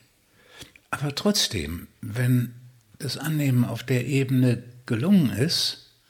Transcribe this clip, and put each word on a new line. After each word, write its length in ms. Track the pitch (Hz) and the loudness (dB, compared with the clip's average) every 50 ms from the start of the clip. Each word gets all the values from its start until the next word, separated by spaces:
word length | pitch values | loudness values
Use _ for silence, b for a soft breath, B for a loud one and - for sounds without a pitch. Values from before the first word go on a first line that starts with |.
| _ _ _ _ B B B B B B B B B B B B B - | _ _ _ _ B B B B B B B B B B B B B -10
Aber 240 | - - 143 143 139 | -8 -6 -4 -4 -4
trotzdem, 720 | - - 208 208 - - - - 90 71 76 85 87 - - _ - | 0 0 0 2 2 0 0 -2 -4 -4 -4 -8 -10 -12 -16 _ -14
wenn 540 | - 107 104 123 123 123 127 123 120 123 - - - - _ _ _ _ _ - | -10 -8 -4 0 2 2 2 2 2 -2 -8 -16 -20 -20 _ _ _ _ _ -12
das 180 | - 127 - | -10 -10 -8
Annehmen 480 | - 139 160 156 151 143 135 123 123 120 | -6 -4 -4 -2 0 2 2 2 2 2
auf 200 | - 110 - - | 0 -2 -8 -4
der 220 | - 131 123 - | -2 -2 -2 0
Ebene 580 | - 131 139 131 127 135 127 127 123 117 - - - - - - | 0 0 0 0 2 2 4 4 4 2 0 -4 -14 -20 -16 -6
gelungen 440 | - 120 107 139 185 208 185 143 107 | -4 -2 0 4 6 6 6 6 4
ist, 560 | 98 101 139 175 - - - - - - - _ _ B B | 2 0 0 0 0 0 -2 -2 -4 -8 -16 _ _ B B